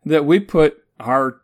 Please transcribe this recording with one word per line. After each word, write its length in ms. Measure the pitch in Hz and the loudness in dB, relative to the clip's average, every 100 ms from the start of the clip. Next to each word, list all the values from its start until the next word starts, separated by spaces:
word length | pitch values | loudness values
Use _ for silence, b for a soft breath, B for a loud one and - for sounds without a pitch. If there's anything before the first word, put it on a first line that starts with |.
that 220 | - 156 143 | -2 -2 2
we 160 | 185 | 0
put 360 | 202 175 151 - _ _ | 0 0 0 0 _ _
our 400 | 110 131 131 127 | -4 -2 -2 -6